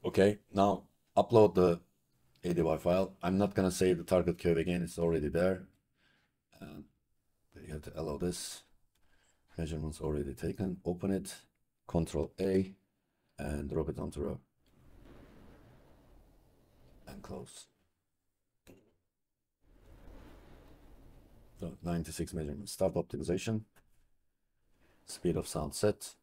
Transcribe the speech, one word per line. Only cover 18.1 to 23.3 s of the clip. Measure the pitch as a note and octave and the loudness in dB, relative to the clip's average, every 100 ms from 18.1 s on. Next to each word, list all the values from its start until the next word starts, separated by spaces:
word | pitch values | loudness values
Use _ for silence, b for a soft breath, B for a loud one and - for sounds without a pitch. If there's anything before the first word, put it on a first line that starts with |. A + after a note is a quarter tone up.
| _ _ _ _ _ - - _ _ _ _ _ _ _ _ _ - - - - - - - - - - - - - - - - - - - | _ _ _ _ _ -20 -20 _ _ _ _ _ _ _ _ _ -20 -20 -20 -20 -20 -20 -20 -20 -20 -20 -20 -20 -20 -20 -20 -20 -20 -20 -12
So | F2 - | -10 -8
ninety-six | F2 E2+ D#2+ E2 E2 | -4 -4 -4 -6 -6
measurements. | F2 D2+ C#2 - | -6 -6 -8 -10
Start | - F#2+ F2 | -2 0 0
optimization. | - C#2 D2 | -4 -8 -2